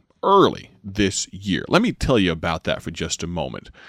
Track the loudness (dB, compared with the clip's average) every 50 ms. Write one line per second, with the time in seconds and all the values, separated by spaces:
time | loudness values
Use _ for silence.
0 | _ _ _ _ 2 4 6 6 6 6 4 -2 -10 -18 _ _ -16 -10 -2 0
1 | 0 0 0 -2 -6 -8 -10 -8 -4 -2 -2 -2 0 0 2 2 2 2 -2 -2
2 | -2 2 2 4 4 2 0 -2 -2 -4 -4 -4 -4 -4 -6 -4 -6 -10 -8 -8
3 | -6 -6 -6 -6 -6 -8 -6 -6 -6 -6 -8 -12 -14 -18 -20 -20 -20